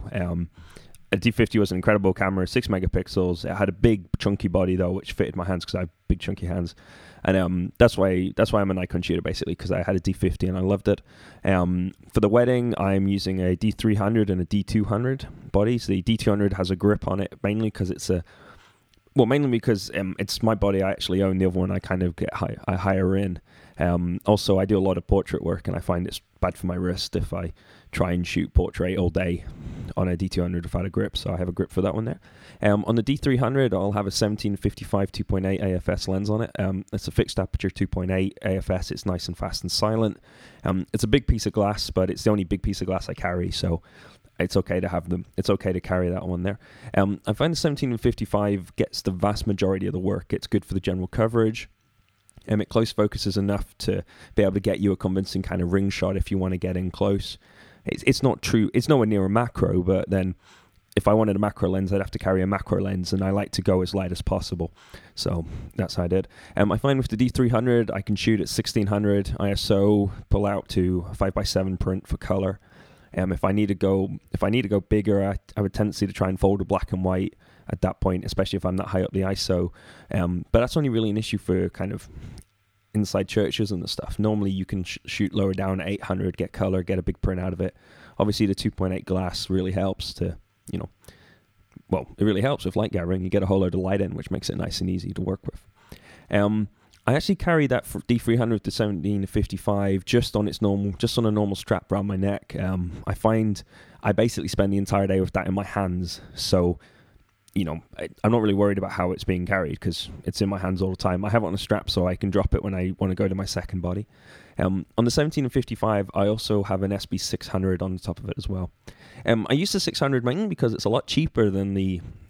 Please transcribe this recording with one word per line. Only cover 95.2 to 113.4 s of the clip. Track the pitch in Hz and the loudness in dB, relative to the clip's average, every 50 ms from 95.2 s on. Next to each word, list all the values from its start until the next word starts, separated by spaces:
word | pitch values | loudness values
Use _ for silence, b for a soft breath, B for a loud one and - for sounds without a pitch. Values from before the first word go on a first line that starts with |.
work | 95 95 95 - - | -4 -4 -4 -4 -6
with. | - - - - - _ B B B B B B B B B B B | -12 -12 -12 -20 -20 _ B B B B B B B B B B B
Um, | - 104 101 104 107 107 104 - b b b b b b _ - | 2 2 4 4 2 0 -2 -4 b b b b b b _ 0
I | 123 | 0
actually | 151 - - 196 | 2 2 0 -2
carry | - - 180 170 160 147 131 | 0 2 2 4 4 4 4
that | 127 110 - | 2 0 -2
fr-, | - - - - | -4 -10 -10 0
D | - 123 117 | 0 0 2
three | - - 113 | 4 2 2
hundred | 120 120 117 113 101 - | 4 4 2 0 0 -2
to | - | -4
seventeen | - - 113 104 101 85 71 101 104 101 95 | -2 0 0 0 0 -2 -2 0 0 0 -2
fifty-five | - - 110 101 - - 95 - - 104 101 101 98 98 95 - | -2 0 -2 0 0 -4 -4 -2 -2 0 0 2 2 0 0 0
just | - - 120 120 - - | 2 2 2 2 2 0
on | 107 107 104 | 0 0 0
its | - - | -2 0
normal, | 110 101 98 101 101 101 95 - | 0 0 0 0 0 -2 -2 -2
just | - 113 - - | -2 0 0 2
on | 117 | 2
a | 110 | 2
normal | 104 104 104 101 98 | 2 2 0 0 -2
strap | - - - 110 90 - _ | -6 -2 0 0 -2 0 _
around | - 101 98 101 | -2 -2 -2 -2
my | 101 92 | -2 0
neck. | 95 101 101 - - _ - - | 0 0 -2 -2 -6 _ -8 -6
Um, | 98 92 95 90 90 87 82 - - - | -4 -2 -2 -2 -4 -6 -8 -10 -6 -6
I | 95 | -6
find | - - 110 110 110 110 107 101 - - B B B B B B B B | -4 -2 -2 -2 0 0 -2 -4 -6 -8 B B B B B B B B
I | - | 0
basically | 104 107 113 120 - - 76 92 | 2 2 0 0 0 -4 -6 -6
spend | - - 101 98 98 | -2 0 0 0 0
the | 98 | 0
entire | 98 - 101 101 98 95 | 0 0 0 0 2 2
day | 95 95 | 2 0
with | 92 90 | 0 0
that | - 98 90 95 | -2 -4 -4 -2
in | 92 | -4
my | 98 101 | -4 -4
hands, | - - 101 98 90 90 92 90 85 - - - - - | -4 -4 -4 -2 -2 -2 -4 -4 -6 -8 -12 -16 -18 -12
so, | - - - - 92 87 87 87 b b b b b b b b b b _ _ _ _ _ _ | -8 -2 0 2 2 4 2 0 b b b b b b b b b b _ _ _ _ _ _
you | 95 95 | -4 -4
know, | 80 78 82 - _ - - | -2 -6 -10 -12 _ -12 -12
I, | - - - _ - | -12 -12 -10 _ 0
I'm | 107 | 2
not | 117 117 | 2 4
really | 110 107 98 | 4 2 2
worried | 98 104 101 101 98 | 4 2 2 2 0
about | 95 92 - | -2 -4 -2
how | 95 90 90 | -2 -2 -2
it's | 92 - - | -2 -4 -2
being | - 92 90 90 | -2 -2 -2 0
carried | 90 98 95 90 73 - - | -2 0 -2 0 -2 -6 -4
'cause | - 95 82 - - - - - - | -4 -4 -4 -4 -8 -12 -14 -8 -8
it's | - - - | -8 -2 -2
in | 104 98 | -2 0
my | 101 98 | 0 -2
hands | 95 95 92 90 | -2 -2 -2 0
all | 95 95 | -2 -2
the | 92 | -2
time. | - - 98 90 90 98 | -2 -2 -2 0 0 -2
I | 104 | 2
have | 101 117 107 | 2 2 2
it | |
on | 82 92 | 2 -4
a | 101 | -6
strap | - - 107 104 - - | -2 -2 -2 -2 -2 -2
so | - 98 90 92 | 0 0 0 0
I | 90 | 0
can | - - 98 | -2 -2 0
drop | 92 101 92 - - | 0 2 2 2 2
it | - - | 0 0
when | 98 95 | -2 -4
I | 92 90 92 92 - | -2 -2 -4 -2 -2
wanna | 104 95 92 | -2 -2 0
go | - 104 95 | 0 0 0
to | 95 | 0
my | 95 | -2